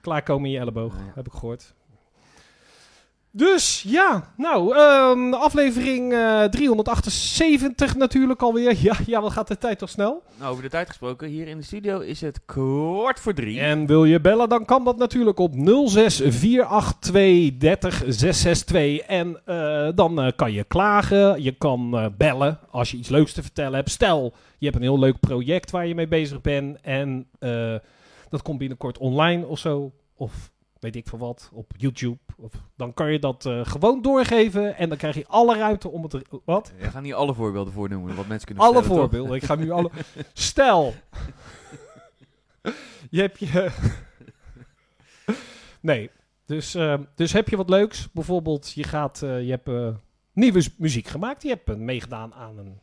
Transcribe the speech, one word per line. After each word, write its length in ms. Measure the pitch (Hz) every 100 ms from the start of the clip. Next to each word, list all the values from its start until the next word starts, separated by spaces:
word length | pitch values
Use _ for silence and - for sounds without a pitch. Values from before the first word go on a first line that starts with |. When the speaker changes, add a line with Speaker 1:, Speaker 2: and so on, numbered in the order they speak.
Speaker 1:
Klaarkomen 460 | - 156 - 143 139
in 60 |
je 60 | 135
elleboog, 360 | 120 113 113
Speaker 2:
Ja, 100 | 101
ja. 80 | 98
Speaker 1:
heb 120 | 131 127
ik 60 |
gehoord. 420 | - 117 120 - _ _ _ _ _ _ _ _ _ _ _ _ _ _ _ _ 202
Dus, 460 | 330 370 - - 190
ja, 460 | 285 381 220 - -
nou, 400 | 311 262 175 269
ehm, 560 | 294 277 262 254 254
aflevering, 800 | 247 294 285 277 233 254 254 247
eh, 320 | 240 226 214
driehonderdachtenzeventig 1500 | 208 240 285 220 220 226 - - - - 320 294 269 240 277 254
natuurlijk 460 | 262 269 262 254
alweer. 340 | 240 233 247 202
Ja, 120 | 165 220 -
ja, 140 | 233
wat 120 | 208
gaat 160 | - 208
de 100 | 202
tijd 200 | 240 202
toch 100 | 185
snel? 340 | - 202 320 _ -
Speaker 2:
Nou, 120 | 135
over 120 | 127
de 60 | 131
tijd 200 | 165 175
gesproken, 400 | - 123 127 151
hier 200 | 151 160
in 80 | 156
de 60 |
studio 360 | 143 202 202 190
is 200 | 131 151
het 200 | 156 -
kwart 760 | - - 131 139 160 190 240 254
voor 140 | -
drie. 260 | 165 110 113
Speaker 1:
En 260 | 147 151 151
wil 180 | 156
je 160 | 160 165
bellen, 280 | 160 220 233
dan 160 | 233
kan 200 | 214 262
dat 120 | 247 233
natuurlijk 420 | 240 254 226 185
op 160 | 180
nul 340 | 131 151 254 277
zes 340 | 196 220 -
vier 400 | 143 120 180 247
acht 360 | 247 208 - -
twee 540 | - 185 196 175 160 127
dertig 460 | 151 190 185 - 135
zes 340 | 113 151 -
zes 220 | 175 165
twee. 400 | - 175 143 147
En, 380 | - 190 170 165
eh, 440 | - 170 151 151 147
dan, 260 | 175 170 165
eh, 100 | 131 -
kan 160 | 123
je 120 | 104
klagen, 800 | 104 165 202 208 - 196 202 160
je 100 | 131
kan, 440 | 131 151 123 120 120
eh, 80 | 107 98
bellen 420 | 151 131 143 156 _
als 200 | 127 117
je 60 | 123
iets 120 | 120
leuks 240 | 139 156
te 100 | -
vertellen 320 | 139 - 139
hebt. 160 | 135 135
Stel, 420 | - 220 160 123 - _ _
je 60 | 143
hebt 100 | 120
een 60 | 123
heel 100 | 139
leuk 220 | 135 123
project 500 | - 127 127 175 -
waar 160 | 180 170
je 80 |
mee 140 | 170 160
bezig 320 | 160 151 139
bent 400 | 147 143 139 147
en, 460 | - 135 139 131 131 _
eh, 360 | 127 117 113 110 _ _ _ _ _
dat 80 | 147
komt 160 | - 139
binnenkort 400 | 135 127 131 123
online 480 | 131 131 165 175 165
of 120 | 147
zo. 340 | 165 143 139 _ _
Of 380 | _ 123 - - _ _ _
weet 160 | 117 113
ik 120 | -
veel 100 | 113
wat, 320 | 120 120 -
op 200 | 113 107 -
YouTube. 420 | 135 - 123 120 _ -
Of, 160 | 113 - - _
dan 180 | 123
kan 180 | 117 151
je 60 | 151
dat, 280 | 143 127 135
eh, 140 | 123 113
gewoon 360 | 143 196 269
doorgeven 760 | 247 269 247 233 220 190 208 -
en 120 | 170
dan 100 | 151
krijg 160 | 156
je 120 | 151 -
alle 300 | 208 233 220
ruimte 320 | 214 202 185
om 120 | 165
het 80 | 160
te, 120 | 135 - 135
wat? 280 | - 185 220 92
Speaker 2:
We 120 | 95
gaan 120 | 131
niet 120 | 143
alle 200 | 127 143
voorbeelden 380 | 120 110 101 98
voornoemen, 420 | 95 101 98 90 90
wat 100 | 98
mensen 200 | 107 -
kunnen 180 | 101
Speaker 1:
Alle 100 | 226
Speaker 2:
vertellen, 240 | 247 214 180
toch? 100 | 131
Speaker 1:
voorbeelden, 260 | 123 131 131
ik 80 |
ga 100 | -
nu 160 | 151 160
alle 200 | 175 165 160 156 -
Speaker 2:
<laughs> 140 | 143
Speaker 1:
Stel, 600 | - - - 269 233 139 - _ - - - - - - - 466 - 679 _ _ _ _ _ - 262 - - 143
je 100 | 165
hebt 180 | 196 -
je 320 | 175 165 185
<laughs> 40 | - - - - _ - _ - - 123 _ _ _ _ _ - 254 - - - _
Nee, 300 | 160 131 107 _ _ _ _
dus, 280 | 151 -
ehm, 280 | 180 156 143 143
dus 180 | _ 165
heb 160 | 202 214
je 80 | 208
wat 120 | 185
leuks, 400 | 190 214 - -
bijvoorbeeld 600 | - 156 180 160 147 -
je 100 | -
gaat, 380 | 147 156 143 -
eh, 200 | 139 127
je 60 | 123
hebt, 180 | 127 -
eh, 200 | 120 120 110 _ _ _
nieuwe 280 | - 247 185
z-, 140 | 160 -
muziek 280 | 160 117 -
gemaakt, 360 | 147 220 277
je 60 | 294
hebt, 200 | 220 -
eh, 80 | 107
meegedaan 580 | 117 127 120 117 113
aan 240 | 120 113 107
een 200 | 98 98